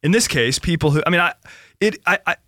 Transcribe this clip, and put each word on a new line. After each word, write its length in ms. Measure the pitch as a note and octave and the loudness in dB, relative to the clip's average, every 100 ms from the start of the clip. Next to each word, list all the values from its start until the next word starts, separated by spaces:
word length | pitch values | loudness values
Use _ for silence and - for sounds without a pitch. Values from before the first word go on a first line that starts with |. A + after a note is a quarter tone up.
In 100 | D3 | 0
this 140 | G#3+ - | 0 0
case, 320 | D3+ A#2 D3 | 0 0 -2
people 340 | F3+ E3 D#3 | -2 0 0
who, 100 | D3 D#3+ | 0 0
I 40 | |
mean, 100 | F3 | 0
I, 140 | F3 - - - - _ | 0 -4 -16 -20 -20 _
it, 180 | G#3 G#3 - | -2 0 -2
I, 120 | G3 - | -2 -2
I, 100 | - | -6